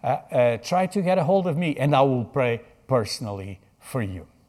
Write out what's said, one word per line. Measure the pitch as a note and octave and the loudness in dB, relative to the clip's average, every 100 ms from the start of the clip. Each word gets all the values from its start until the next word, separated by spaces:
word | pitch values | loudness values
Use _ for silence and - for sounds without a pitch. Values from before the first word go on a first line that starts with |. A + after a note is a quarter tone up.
Uh, | A#2 C3+ - | -2 -4 -2
uh, | - A#2+ A#2 | 2 2 2
try | - F3+ F#3 | -2 -2 0
to | G#3 | -2
get | F3+ F#3 | 0 0
a | |
hold | D3 G3 F3+ | 2 2 2
of | D#3 | -2
me, | F3 C#3+ | -2 0
and | C#3+ C#3+ | 2 4
I | |
will | C#3 B2+ A2 | 4 2 -2
pray | C#3+ B2 A#2 - _ - | 0 0 0 -6 _ -2
personally | C3 A2 - A2+ G2+ G2 F#2+ _ _ | 0 0 -6 -8 -8 -10 -14 _ _
for | - C3 | -8 -6
you. | G#2 F2+ D#2+ _ | -4 -6 -14 _